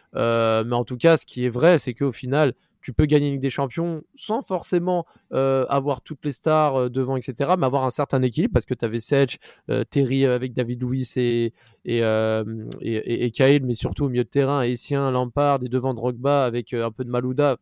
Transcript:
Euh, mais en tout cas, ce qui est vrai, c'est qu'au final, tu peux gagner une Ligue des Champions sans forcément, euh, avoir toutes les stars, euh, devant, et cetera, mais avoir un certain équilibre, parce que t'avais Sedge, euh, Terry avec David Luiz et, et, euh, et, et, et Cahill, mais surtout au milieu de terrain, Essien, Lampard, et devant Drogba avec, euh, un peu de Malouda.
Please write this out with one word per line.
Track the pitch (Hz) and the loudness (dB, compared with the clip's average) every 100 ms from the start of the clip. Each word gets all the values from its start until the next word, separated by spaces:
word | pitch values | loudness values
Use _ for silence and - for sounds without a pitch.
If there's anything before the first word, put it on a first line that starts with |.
| _ - | _ -2
Euh, | 117 117 113 110 117 | 0 2 2 0 0
mais | 120 | -2
en | 120 | -2
tout | 127 | 0
cas, | 165 165 | 4 4
ce | - | 0
qui | - 123 | -4 -2
est | |
vrai, | 117 160 160 | 2 4 4
c'est | - | 2
qu'au | 117 139 | -2 -2
final, | - 127 139 147 - _ _ | -4 -2 2 2 -2 _ _
tu | - | -4
peux | 117 151 | 0 4
gagner | 147 143 | 4 2
une | 139 | -2
Ligue | |
des | 131 | -4
Champions | - 135 165 170 160 - | -4 -4 -4 -4 -6 -12
sans | - - 226 | -14 -6 -6
forcément, | - 185 - 175 175 180 - _ - | -4 -6 -2 -2 0 -2 -4 _ -6
euh, | 135 135 135 127 | -2 0 2 0
avoir | 139 139 131 | 0 -2 -4
toutes | - 147 147 | -8 -8 -6
les | |
stars, | 131 156 156 151 135 | -4 2 2 4 2
euh, | 127 | 0
devant, | 123 127 131 | 0 -2 -2
et | |
cetera, | 127 117 139 185 | -4 -2 0 2
mais | 131 | 2
avoir | 135 131 | 2 0
un | |
certain | - 143 131 | -2 0 2
équilibre, | 127 131 220 | 2 0 2
parce | 127 - | 2 0
que | |
t'avais | 123 113 117 | -2 -2 -4
Sedge, | - 139 135 - - - - | 0 2 2 -2 -18 -14 -4
euh, | 113 113 | -4 0
Terry | 143 131 135 135 | 0 0 2 2
avec | 123 127 | 2 -2
David | 120 120 123 | -4 -4 -4
Luiz | 123 131 123 131 | -2 -2 -2 0
et, | 120 120 117 - - _ - | 0 2 0 -4 -20 _ -4
et, | 117 | 0
euh, | 113 110 110 110 110 113 113 - | 2 2 0 -2 -4 -8 -10 -8
et, | - 110 | -4 -4
et, | - 113 | -2 -2
et | 120 | -2
Cahill, | - 135 143 | 2 4 4
mais | 131 | 2
surtout | 113 - - | -2 -4 -2
au | 139 | -2
milieu | 123 120 | 0 0
de | |
terrain, | 139 135 143 | 0 0 0
Essien, | 123 123 - 139 139 | 0 -2 -2 -2 0
Lampard, | 127 123 143 143 139 | 0 -2 0 0 0
et | 127 | 0
devant | 123 131 | -2 -2
Drogba | 117 123 120 135 143 | -2 -4 -2 0 2
avec, | 127 117 120 | 0 -2 -4
euh, | 120 113 | -4 -4
un | |
peu | 110 123 | -6 -4
de | |
Malouda. | 123 127 127 143 123 | -2 -2 0 0 0